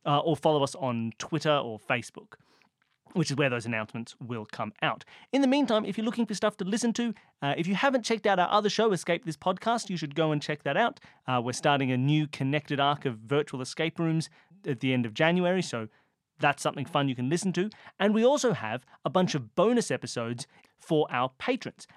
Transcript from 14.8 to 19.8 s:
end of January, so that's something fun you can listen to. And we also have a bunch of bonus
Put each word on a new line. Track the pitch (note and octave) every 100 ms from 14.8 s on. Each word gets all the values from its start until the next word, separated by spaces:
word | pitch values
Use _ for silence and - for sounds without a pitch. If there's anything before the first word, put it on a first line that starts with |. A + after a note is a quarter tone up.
| C3
end | B2+ A#2
of |
January, | A2 D#3+ F3+ F3 F#3
so | E3+ A#2 A2 _ _ _ _ -
that's | D3 -
something | D3+ D3 B2
fun | D3 C#3
you | B2
can | B2
listen | E3+ F#3+
to. | E3+ G#3+ - - -
And | G3+ G#3+
we | A#3+
also | D4 B3
have | D#3 A2 A2 - - D3
a |
bunch | F#3 F#3 D3
of | A2+
bonus | - G#3 A#3+